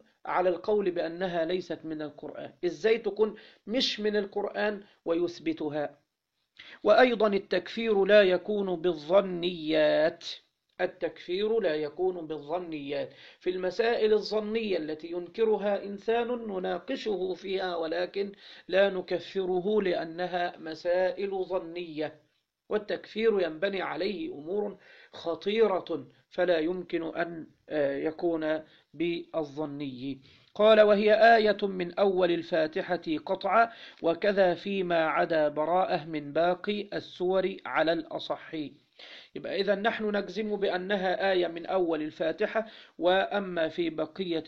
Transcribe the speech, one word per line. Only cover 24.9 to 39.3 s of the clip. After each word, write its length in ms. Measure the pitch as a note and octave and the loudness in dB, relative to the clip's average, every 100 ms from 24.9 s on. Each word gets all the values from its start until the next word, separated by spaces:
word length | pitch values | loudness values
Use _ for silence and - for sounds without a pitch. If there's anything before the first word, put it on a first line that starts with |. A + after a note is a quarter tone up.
| - - | -20 -20
خطيرة 920 | - E3 E3 G3 A3 G#3+ F3+ - D#3 C3 _ _ | -10 -8 -6 -2 2 4 2 -2 -6 -8 _ _
فلا 300 | - F3+ E3 | 0 2 4
يمكن 440 | D#3 F#3 F3 E3+ | 2 -2 -4 -4
أن، 440 | E3 - E3+ E3 - _ - | -4 -4 -4 -6 -14 _ -6
آه، 280 | D3+ C#3 C#3 | 0 0 0
يكون 680 | D#3 D#3 F3 D#3+ D#3 D#3 - - _ | -4 -2 -2 0 0 -2 -6 -20 _
بالظني. 1300 | D3 E3+ E3+ - E3 D3 C#3 D3+ C#3+ C#3+ B2 C3+ C3+ - - _ - | -4 -2 -2 -4 -6 -4 -6 -6 -6 -8 -8 -8 -10 -14 -20 _ 4
قال: 260 | G#3+ G#3+ | 6 8
"وهي 540 | G#3 G3+ G#3+ G#3+ A3+ A3+ | 8 6 6 8 8 8
آية 220 | G#3+ G3+ G3+ | 6 2 -2
من 320 | F#3 F3 - | -4 -4 2
أول 320 | G3 F#3 F3+ | 2 4 2
الفاتحة 680 | E3+ E3 E3 D#3 F3+ F3 F3 E3+ D3+ - | 0 0 0 0 -2 -4 -4 -2 -4 -4
قطعا، 440 | F#3+ F#3+ G#3 A#3 - - - | -4 2 2 2 -2 -20 -4
وكذا 520 | E3 E3 - G3 F3+ | -2 2 2 4 4
فيما 520 | E3+ G3+ G3 F3+ E3+ D#3+ | 2 -2 -2 0 2 2
عدا 420 | D3+ F3 E3 D3+ | 2 2 2 2
براءة 580 | D3 D#3 F3+ F#3 F3 D#3 | 0 0 2 2 -2 -4
من 280 | D#3 C#3+ | -8 -4
باقي 560 | D3 E3+ F3+ G3+ G#3 G3+ | 0 2 0 -2 -4 -4
السور 640 | E3 - - F3+ F#3+ F#3 F#3+ - | -8 -10 -4 0 0 0 -4 -4
على 280 | C3+ D#3 | 0 2
الأصح". 580 | E3 D#3 D3+ - C#3+ - D#3+ C#3+ - _ _ - - - | 0 -4 -8 -8 -8 -8 -10 -10 -12 _ _ -20 -20 -16